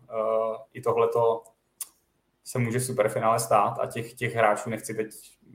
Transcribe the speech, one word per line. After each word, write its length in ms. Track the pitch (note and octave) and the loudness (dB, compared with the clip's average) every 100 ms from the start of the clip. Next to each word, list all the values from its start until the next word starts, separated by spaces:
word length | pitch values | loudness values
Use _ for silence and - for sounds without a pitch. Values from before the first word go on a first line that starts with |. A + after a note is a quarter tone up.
| - | -8
eh, 480 | A2+ A2 A2 A2+ A2 - | -4 0 0 0 -4 -10
i 80 | - | -4
tohleto 640 | A#2 A#2 A#2 A#2 A#2 - - _ _ - - _ _ _ _ _ | 0 2 2 4 2 2 -4 _ _ -16 -16 _ _ _ _ _
se 160 | - B2+ | -6 -2
může 200 | A#2+ B2 | 0 0
v 60 | B2+ | -2
superfinále 540 | A#2 - A#2+ A2+ A#2 | 0 0 2 2 2
stát 400 | - G#2+ G#2+ - | 2 2 2 0
a 60 | - | -6
těch, 280 | A#2 A2+ | -6 -10
těch 220 | - A#2 A#2 | -6 -4 2
hráčů 340 | G#2+ G#2 A#2 | 2 2 -2
nechci 240 | G#2+ - | -8 -6
teď 140 | G#2+ A2 - - _ _ | -6 -8 -10 -20 _ _